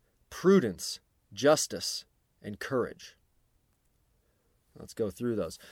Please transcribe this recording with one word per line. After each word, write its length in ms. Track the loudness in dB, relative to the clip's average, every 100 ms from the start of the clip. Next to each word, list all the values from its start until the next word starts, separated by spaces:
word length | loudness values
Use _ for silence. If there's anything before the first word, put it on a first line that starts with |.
| _ _ -18
prudence, 720 | 2 6 6 6 -4 -8 -10 _ _ -20
justice, 720 | 2 4 4 2 -6 -6 -8 -12 _ _ _
and 180 | -12 -10
courage. 560 | -4 -2 -2 -6 -20 -20 _ _ _ _ _ _ _ _ _ _ _ _ _ _ _ -20
Let's 140 | -10
go 160 | -4 -4
through 260 | -2 -2
those. 220 | -2 -4 -8 -20